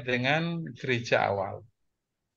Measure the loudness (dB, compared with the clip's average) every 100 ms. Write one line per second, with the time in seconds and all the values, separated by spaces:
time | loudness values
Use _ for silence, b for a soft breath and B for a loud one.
0 | 2 0 2 2 0 -4 -6 -8 -2 -2
1 | 2 2 4 0 -2 -6 -14 _ _ _
2 | _ _ _